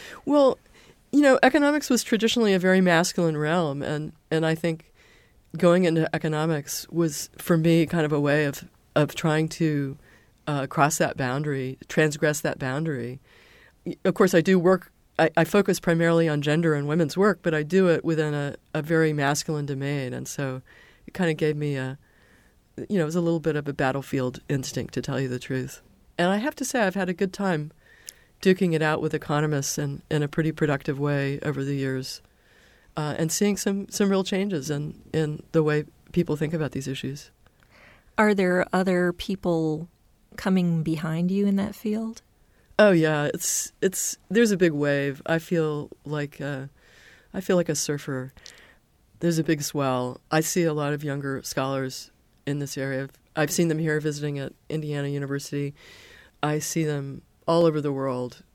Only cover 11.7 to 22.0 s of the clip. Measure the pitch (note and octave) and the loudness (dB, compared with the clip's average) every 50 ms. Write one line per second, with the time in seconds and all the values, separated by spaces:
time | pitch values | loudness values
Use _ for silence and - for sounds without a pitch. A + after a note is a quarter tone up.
11.7 | C3 - - - - F3 D#3 D#3 D3 D3+ E3 D3+ D3 - - D3+ - - C#3 B2+ | -8 -12 -14 -4 2 2 2 2 2 0 0 0 0 0 -2 -4 -4 -4 -4 -4
12.7 | C3 C#3+ D#3+ E3 C#3+ B2 A#2 A#2+ B2+ C#3 - _ _ - - _ - - - - | -4 -4 -4 -4 -4 -4 -6 -8 -10 -14 -18 _ _ -20 -20 _ -20 -20 -20 -20
13.7 | _ _ _ F3 - - _ F#3+ F3+ - G3+ F3+ - E3+ D#3 F#3+ F#3+ F#3 D#3+ F#3 | _ _ _ -10 -10 -2 _ -2 4 4 4 6 6 4 6 6 4 4 6 4
14.7 | F#3+ F3+ - - _ _ _ _ _ - D#3+ - - E3+ E3 - - G3+ G3 - | 4 4 0 -8 _ _ _ _ _ 2 2 4 4 2 2 4 4 2 4 2
15.7 | F#3 - - F#3 E3+ E3 E3+ E3 E3+ E3 E3 D#3+ D3+ D3 C#3+ D3+ D3 E3+ E3+ E3 | 0 0 0 0 2 4 4 4 4 4 4 2 0 0 0 2 2 2 2 2
16.7 | D3+ C#3+ C#3+ D3 D3+ F3 E3+ C#3 - F3+ G3 G#3+ F#3 - - F3 D#3 D3+ D3+ D3 | 2 0 0 0 2 2 2 0 2 2 2 2 2 0 -2 -2 0 0 -2 2
17.7 | F3 F#3+ F#3+ F3 D#3+ D3+ - E3 D#3+ D#3 D#3 D3+ D3 D3 C#3+ C#3+ - - _ _ | 2 4 4 6 4 2 2 0 0 0 0 0 -2 -2 -4 -4 -8 -10 _ _
18.7 | - D#3 D3 D3+ E3+ D#3+ D#3+ D#3 D3+ D3 C#3 C#3 C#3+ C#3 - - D#3 D3 D3 C#3 | -6 -6 -2 2 2 4 4 4 2 2 0 0 0 0 -2 -4 -4 -4 -4 -4
19.7 | C#3+ C3+ C3+ C#3+ C#3+ C#3+ C3 B2+ B2 B2 C3 B2+ - - C#3+ C3+ C3 C3 - _ | -6 -4 -4 -2 -2 -2 -4 -4 -6 -8 -8 -8 -6 -6 -6 -6 -6 -8 -12 _
20.7 | - - - - _ _ _ - - - F#3 E3 D#3 D3+ E3 D3+ D3+ D3 D3 D3 | -20 -20 -20 -20 _ _ _ -14 -4 -2 0 0 0 0 0 0 0 -2 -2 -4
21.7 | C#3+ C3+ C3 C3 C3+ - | -4 -4 -4 -6 -8 -10